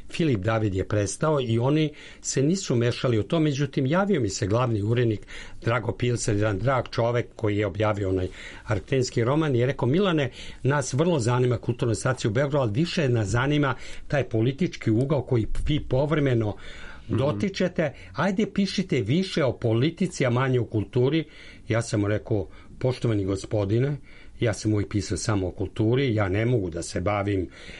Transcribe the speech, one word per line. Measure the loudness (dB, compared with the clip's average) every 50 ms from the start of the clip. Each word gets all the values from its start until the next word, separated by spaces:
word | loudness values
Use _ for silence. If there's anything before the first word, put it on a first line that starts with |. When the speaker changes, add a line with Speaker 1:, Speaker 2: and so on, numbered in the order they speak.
| -14 -8
Speaker 1:
Filip | -2 0 2 2 2 2
David | 2 0 2 2 2 2 0
je | 0 0
prestao | 0 0 0 0 0 -2 0 0 2 2 2
i | 2 2 2 2
oni | 2 2 4 2 2 0 -2 -8 -16 -18 -18 -12
se | -10 -4 0 2
nisu | 2 2 2 0 0 0 2
mešali | 2 2 2 0 0 0 2 2 2
u |
to, | 2 0 0 2
međutim, | 2 2 2 0 -2 -2 0 0 0
javio | 2 2 2 2 2 2 2
mi | 0 -2
se | -2 -2 0
glavni | 0 2 2 2 2 2 0
urednik | 0 2 2 2 2 2 0 -2 -6 -12 -14 -14 -14 -14 -14 -6
Drago | -2 -2 -2 0 -2 -4
Pilcer, | -4 -2 0 0 0 0 0 0 2
jedan | 2 2 2 0 0
drag | 2 2 2 2 0
čovek | -2 -2 0 0 2 2 0 -2 -4 -6
koji | -4 -2 0 0
je | 0 0
objavio | -2 0 0 0 0 2 0 0 0
onaj | 0 0 0 -2 -6 -10 -16 -16 -16 -12 -6
artenski | -4 -4 -4 -2 0 0 0 0 0 0 0 2
roman | 2 2 2 2 2 2
i | 2
je | 2
rekao, | 0 0 0 0 2
„Milane, | 2 2 2 2 2 0 0 -2 -4 -10 -12 -14 -10 -2
nas | 0 2 2 2 0 0
vrlo | 0 0 2 2 2 2
zanima | 2 2 2 2 2 2 0 0
kulturna | -2 -4 -2 0 0 0 0
situacija | 0 0 -2 -2 0 0 0
u | 2
Beogradu, | 2 2 2 2 2
ali | 2 2
više | 2 0 0 0 0 0 2 2
nas | 2 2 2 0
zanima | 0 2 2 2 2 2 2 2 0 -4 -8 -10 -10 -10 -6 -2
taj | -2 -2 0
politički | 0 0 2 2 2 2 0 -2 -2 -2 -2 0 2
ugao | 2 2 2 2 0 -2
koji | 0 0 0 0 2 0 0 0 2
vi | 2 0 0
povremeno | 0 0 0 0 2 2 2 2 2 2 2 2 2 0 -2 -6 -10 -14 -14 -14 -14 -14 -16 -14 -6
Speaker 2:
Mhm. | -2 0 0
Speaker 1:
dotičete, | 0 0 0 0 -2 -2 0 0 0 0 2 0 0 -2 -2 -8 -14 -10 -4
ajde | -2 0 0 2 0 0
pišite | 0 2 0 0 2 0 -2 -2 0 0 0
više | 2 2 2 2 0 0 0 0 0
o | 0 0
politici, | 0 0 2 2 4 2 2 0 0 -2 -2 0 0 0
a | 2
manje | 2 2 2 2 2 2
o | 0
kulturi.” | 0 0 -2 -2 0 2 2 4 4 2 0 -2 -4 -10 -18 -18 -18 -18 -12 -4 -2
Ja | 0 0
sam | 0 0 -2 0 0
rekao, | 0 0 -2 0 -2 -2 -2 -2 -4 -10 -16 -18 -18 -8 -2
„Poštovani | -2 -2 0 0 0 0 0 2 0
gospodine, | 0 -2 -2 -2 -2 -2 0 2 2 2 2 2 0 -2 -6 -10 -16 -20 -20 -20 -18 -6 -2
ja | 0 0
sam | 0 0 0 2
uvijek | 2 2 0 0
pisao | -2 -2 -2 -2 -4 -2
samo | 0 0 0 0 0
o | -2
kulturi, | -4 -4 -6 -4 -2 0 2 2 2 2 2 2 2
ja | 0 0 0
ne | 0 0 2
mogu | 2 2 0 0 -2
da | -4 -6
se | -8 -6 -6 -2
bavim | -2 0 0 0 0 0 0 -2 -2 -4 -8 -14 -18 -16 -16